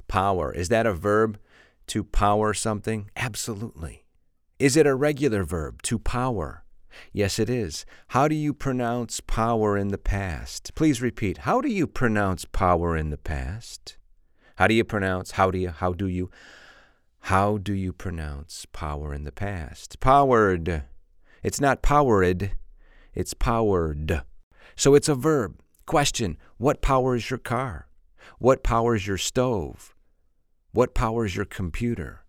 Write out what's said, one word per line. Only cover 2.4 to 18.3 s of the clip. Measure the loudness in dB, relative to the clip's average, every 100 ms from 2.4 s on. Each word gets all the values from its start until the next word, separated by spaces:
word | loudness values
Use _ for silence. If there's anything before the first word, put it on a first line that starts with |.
| 0
something? | -2 -4 -4 -4 -6 -8 -8
Absolutely. | -8 -6 -8 -8 -10 -12 -14 -14 _ _ _ _ _ 0
Is | 2 6
it | 4
a | 4
regular | 0 2 0 0
verb, | -2 -4 -6 -8
to | -4 -2
power? | -2 -2 -2 -2 -6 -10 -20 -20 -20 -20 -10
Yes, | -2 -2 0
it | 0
is. | -2 -4 -8 -14 -20 -2
How | 2 2
do | 2
you | -2
pronounce | -2 -2 -2 -2 -2 -6 -8
power | -4 -2 0 2 2 0
in | -2
the | -4
past? | -2 -2 -4 -8 -10 -14 -10
Please | 0 0 2
repeat. | -2 -2 -4 -4
How | -2 -2
do | 0
you | -2 -2
pronounce | 0 0 2 0 -2 -4
power | 0 2 2 2 -2
in | -4
the | -6
past? | -6 -6 -6 -10 -14 -18 -20 -20 -20 _ _ _ _ 0
How | 4
do | 4
you | 2
pronounce, | 0 0 -2 -4
how | 2 2
do | 2
you, | -4
how | -2 -4
do | -2 -4
you, | -4 -6 -10 -20 -20 -20 -20 _ _ _ _
how | 0 2 2 0
do | -2
you | -4 -4
pronounce | -6 -8 -8 -8